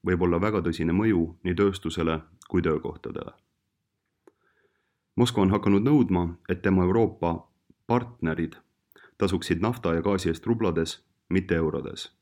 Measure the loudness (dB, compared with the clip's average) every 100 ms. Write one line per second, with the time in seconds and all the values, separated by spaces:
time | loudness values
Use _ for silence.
0 | 0 2 2 2 0 0 -2 -2 0 2
1 | 2 2 0 -4 -4 2 0 0 -8 -4
2 | -2 -2 -6 _ -4 -2 0 -2 -4 -10
3 | -12 -12 -14 _ _ _ _ _ _ _
4 | _ _ _ _ _ _ _ _ _ _
5 | _ 0 0 4 2 2 2 2 4 4
6 | 4 0 -2 -8 -8 -2 2 2 4 2
7 | 0 0 -4 -4 -10 _ _ _ -2 -2
8 | -2 -6 -4 -2 -6 -8 _ _ _ -20
9 | -20 _ 0 0 -2 0 0 -2 -2 0
10 | 0 0 -2 -4 -2 0 0 0 -2 -6
11 | _ _ _ -2 0 0 0 -2 -8 -12
12 | -16 _